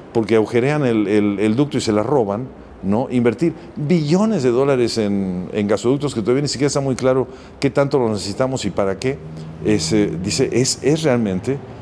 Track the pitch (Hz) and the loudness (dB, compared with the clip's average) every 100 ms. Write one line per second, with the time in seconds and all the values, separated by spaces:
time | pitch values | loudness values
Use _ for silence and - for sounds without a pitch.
0 | - 117 104 110 104 120 131 151 131 113 | -4 -2 4 4 4 2 2 2 2 2
1 | 98 104 104 98 110 113 143 127 107 104 | 2 2 2 2 0 2 0 -2 0 0
2 | 110 143 101 101 131 - - - 92 107 | 2 0 0 -4 -8 -14 -20 -8 -2 0
3 | 135 123 120 110 170 - - - 147 175 | 0 2 2 2 0 -2 -10 -6 0 0
4 | 147 180 220 202 127 120 139 131 117 113 | 2 2 2 2 2 2 2 2 2 0
5 | 104 101 95 90 87 107 101 104 117 139 | 0 0 -2 -4 -4 -2 0 2 2 0
6 | 143 113 101 131 143 117 143 143 139 123 | -2 -2 0 0 0 -2 -2 0 -2 0
7 | 131 131 123 - - - 135 143 139 143 | 2 2 -2 -8 -20 -4 0 2 2 2
8 | 117 104 95 95 131 131 101 85 98 95 | 2 -2 -4 -2 -2 -2 -4 -2 -2 -2
9 | 131 80 - - - - - 107 - 107 | -4 -6 -10 -14 -14 -6 0 0 2 2
10 | 104 80 95 90 135 117 131 - 131 156 | 2 -2 -4 -2 0 2 0 0 0 2
11 | 156 120 107 92 123 139 - - | 2 2 0 -2 -2 -6 -8 -16